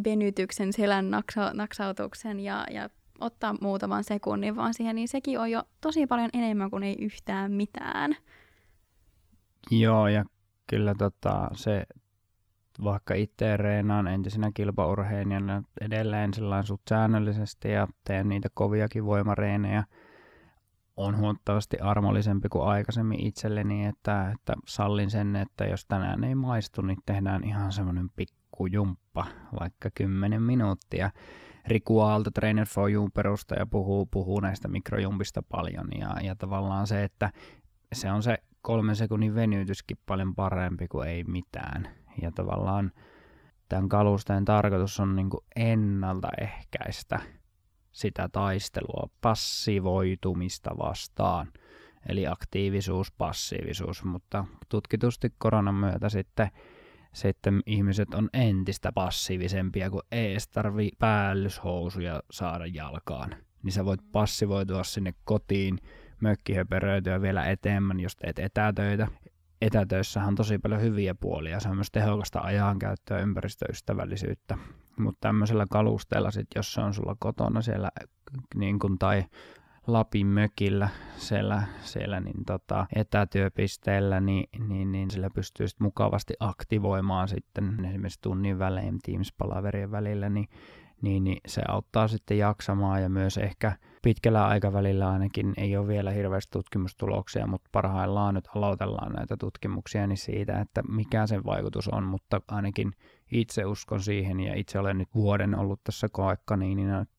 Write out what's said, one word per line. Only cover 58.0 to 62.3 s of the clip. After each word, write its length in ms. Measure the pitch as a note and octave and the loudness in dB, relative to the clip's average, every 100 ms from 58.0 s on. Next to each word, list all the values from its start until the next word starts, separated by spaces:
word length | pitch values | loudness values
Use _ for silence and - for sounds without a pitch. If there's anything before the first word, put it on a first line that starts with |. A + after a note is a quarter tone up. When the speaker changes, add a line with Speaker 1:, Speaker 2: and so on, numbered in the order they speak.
| G2+ | 0
Speaker 2:
on 140 | - A2 | 0 0
entistä 600 | A#2+ A#2+ F#2+ F#2 F#2 - | 2 4 4 0 -2 -2
passiivisempia, 1000 | - F2+ - - F#2 F2+ F#2+ F#2 G2 F#2+ | -2 -2 -2 -4 -2 -2 0 -2 -2 -2
kun 120 | F#2+ - | -4 -4
ei 180 | A#2 G#2+ | -2 -2
edes 180 | G2 - | -2 -4
tarvii 420 | - G#2+ G2+ G#2 - | -2 -2 0 -2 2
päällyshousuja 1200 | A2+ G#2+ G2 G2 G2 - F2+ F2+ E2+ F#2 F2 D#2+ - | 4 4 2 0 -2 -4 -4 -4 -4 -4 -4 -6 -8